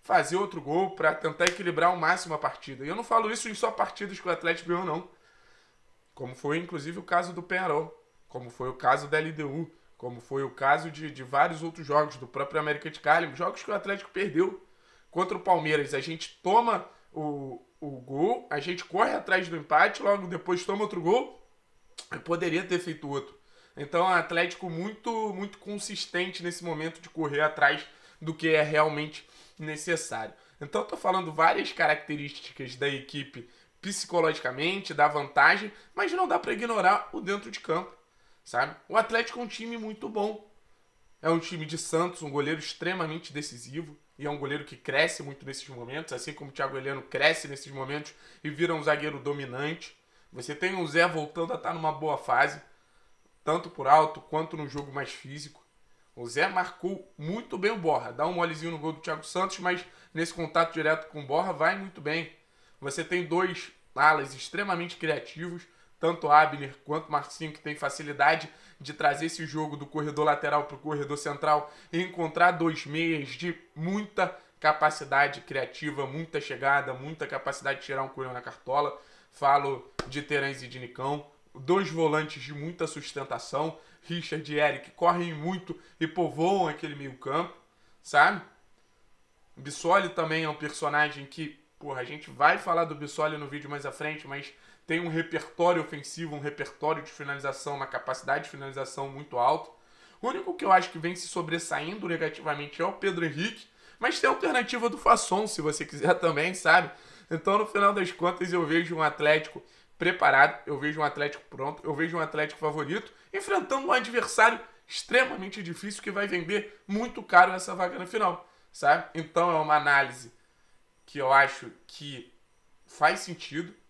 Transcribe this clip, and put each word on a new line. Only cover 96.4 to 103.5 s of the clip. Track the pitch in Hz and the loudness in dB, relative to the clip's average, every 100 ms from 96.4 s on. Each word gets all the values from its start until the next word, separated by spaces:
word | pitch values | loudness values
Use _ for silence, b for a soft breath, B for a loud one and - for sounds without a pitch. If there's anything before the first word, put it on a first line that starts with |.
| 143 143 135 - 147 156 | -6 -6 -8 -4 -2 -2
de | 147 | -6
finalização, | - 143 139 139 127 147 139 | -12 -10 -6 -6 -6 -8 -6
uma | 135 | -6
capacidade | 127 - 127 - 147 151 | -6 -6 -6 -2 -2 -4
de | |
finalização | 139 135 135 131 - 139 | -12 -10 -8 -8 -8 -8
muito | 135 143 123 | -10 -6 2
alto. | 123 160 - - b b b b | 2 2 -4 -20 b b b b
O | 233 | -4
único | 370 381 349 | -4 -6 -4
que | - | 4
eu | |
acho | 185 180 | 4 4
que | 165 | -6
vem | 170 180 | -6 -6
se | - | -8
sobressaindo | 185 160 165 - 147 156 214 180 | -6 -4 -4 -4 -6 -6 -8 -6
negativamente | 160 156 - 151 143 147 - | -2 -4 -4 -6 -6 -6 -2
é | 165 | -2
o | |
Pedro | 196 196 170 165 | 0 -2 0 -2
Henrique, | 139 208 | -2 -4